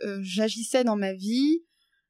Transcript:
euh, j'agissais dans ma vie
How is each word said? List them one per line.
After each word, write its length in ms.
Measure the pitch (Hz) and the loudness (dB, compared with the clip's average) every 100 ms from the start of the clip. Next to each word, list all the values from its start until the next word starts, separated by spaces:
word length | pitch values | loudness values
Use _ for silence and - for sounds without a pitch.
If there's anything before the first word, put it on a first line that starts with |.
| 208 | -6
euh, 140 | 196 | -6
j'agissais 600 | 190 185 220 208 220 262 | -4 0 0 -2 0 2
dans 140 | 247 208 | 2 2
ma 160 | 196 | -2
vie 500 | 190 196 240 285 330 - _ _ _ | -4 -2 2 2 2 -2 _ _ _